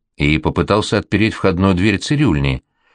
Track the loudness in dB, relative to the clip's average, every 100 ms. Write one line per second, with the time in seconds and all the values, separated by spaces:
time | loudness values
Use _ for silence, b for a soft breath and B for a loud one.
0 | _ -2 0 2 0 -2 0 0 0 -4
1 | -2 0 0 0 -2 2 2 2 0 0
2 | -2 0 0 0 0 -4 -8 _ _